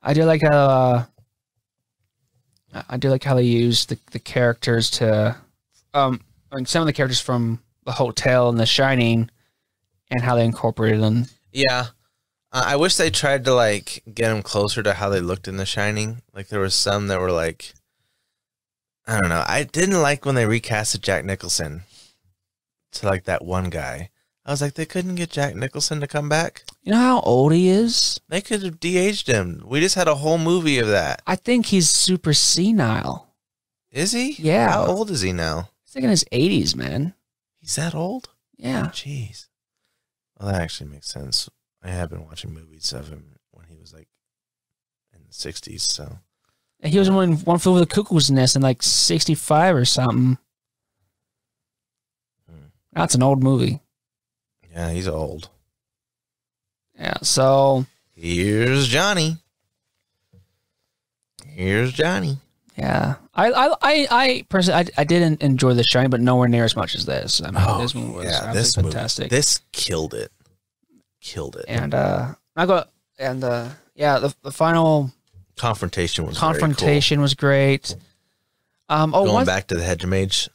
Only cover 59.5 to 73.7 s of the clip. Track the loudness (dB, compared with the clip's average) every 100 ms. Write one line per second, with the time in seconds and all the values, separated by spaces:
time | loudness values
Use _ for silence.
59.5 | _ _ _ _ _ _ _ _ _ _
60.5 | _ _ _ _ _ _ _ _ -20 -20
61.5 | -6 0 0 0 0 -2 0 -4 -6 _
62.5 | _ _ -8 -2 -2 -2 -4 _ 0 0
63.5 | 4 2 2 2 2 2 2 2 0 -2
64.5 | 0 2 2 0 -2 2 4 4 2 2
65.5 | 4 4 4 4 2 2 2 4 4 4
66.5 | 4 2 0 -4 -6 -4 -4 -2 -4 -2
67.5 | 0 2 2 -2 -6 -8 -8 -6 -4 -4
68.5 | -2 0 0 0 -2 -6 -6 -2 0 0
69.5 | -2 _ -8 -4 -4 -4 -8 -12 _ _
70.5 | _ _ _ _ _ _ _ -14 -12 -12
71.5 | -12 -8 -6 -4 -2 -2 -2 -4 -10 _
72.5 | -4 0 0 -2 _ _ _ -8 -4 -4
73.5 | -4 -6